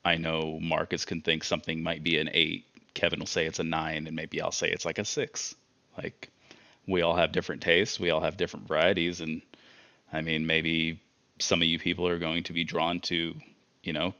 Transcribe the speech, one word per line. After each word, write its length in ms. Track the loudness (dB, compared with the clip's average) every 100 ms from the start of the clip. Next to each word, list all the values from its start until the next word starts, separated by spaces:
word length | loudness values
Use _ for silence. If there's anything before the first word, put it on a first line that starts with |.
| 2
I 120 | 2
know 420 | 0 0 -2 -4
Marcus 440 | 0 0 0 -4 -2
can 160 | -2
think 240 | 0 0 0
something 360 | -2 -2 -4
might 220 | -2 -2
be 160 | 2 2
an 100 | 2
eight, 320 | 2 2 0 -10 -20 _
Kevin 260 | -2 0 0
will 60 | -2
say 200 | 0 0
it's 140 | -2
a 40 |
nine, 420 | -2 -2 -2 -4 -6
and 100 | -8
maybe 260 | -6 -4
I'll 100 | -2
say 180 | -2 -2
it's, 140 | -2
like, 160 | -2 -4
a 60 | -4
six. 500 | -4 -4 -6 -10 -12 _ _ _ -10
Like, 320 | -10 -10 -20 _ _ -20 -20 _ -2
we 160 | 2
all 140 | 4 4
have 160 | 2
different 300 | 2 -2 -4
tastes, 400 | 4 4 4 0
we 80 | 2
all 100 | 2
have 160 | 0 0
different 320 | -4 -4 -2
varieties, 540 | 4 4 4 0 -2
and, 200 | -6 -6 -10 -20 -20 -20 -20 _ _
I 80 | -6
mean, 260 | 0 0 2
maybe 540 | 2 4 2 0 -4 _ _ _ _
some 220 | 2 4
of 80 | 4
you 100 | 2
people 260 | 0 0 0
are 140 | 0
going 240 | 0 -2
to 100 | -2
be 120 | -4 -2
drawn 340 | 0 0 0
to, 340 | -2 -2 -2 -8 -18 _ _ _
you 100 | -6
know 200 | -2 -2